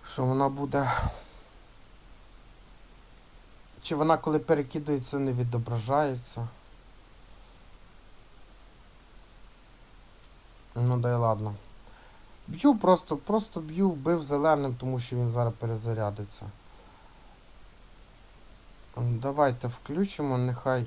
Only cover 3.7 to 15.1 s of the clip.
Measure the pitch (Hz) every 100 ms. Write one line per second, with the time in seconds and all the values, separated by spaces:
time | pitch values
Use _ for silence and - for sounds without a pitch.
3.7 | - - 151 156 160 160 151 156 151 131
4.7 | 156 147 143 123 139 135 123 120 117 117
5.7 | 117 110 143 147 123 - - 113 - -
6.7 | - - - - - - - - - -
7.7 | - - - - - - - - - -
8.7 | - - - - - - - - - -
9.7 | - - - - - - - - - -
10.7 | 120 123 123 120 120 113 107 107 101 -
11.7 | - - - - - - - - 165 285
12.7 | 220 185 180 - 147 - 214 208 175 156
13.7 | 165 196 151 143 170 139 143 156 147 139
14.7 | 123 131 127 120